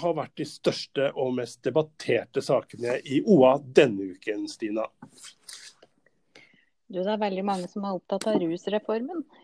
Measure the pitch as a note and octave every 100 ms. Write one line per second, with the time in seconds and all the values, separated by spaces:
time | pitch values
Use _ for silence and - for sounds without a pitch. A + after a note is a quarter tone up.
0 | E3+ D#3 A#2 - C#3+ - - - - C#3
1 | C3+ - B2+ B2 A#2+ - C3 D#3 D#3 -
2 | - A#2 - C3+ - B2+ - G#2+ A#2+ C3+
3 | D3 C3+ A3+ F3 B2+ C#3 C3 D3+ C#3 G2
4 | F#2+ F2+ A2 G#2 G2+ - G#2+ A2 A2 _
5 | - - - - - - - _ - _
6 | _ _ _ - - _ _ _ - F3+
7 | F#3+ G#3+ G#3 F#3+ G3+ F#3+ F3+ G#3 G3+ F#3
8 | - G3 A3 G#3 E3+ E3+ - G#3 - A3+
9 | C4 F4 - -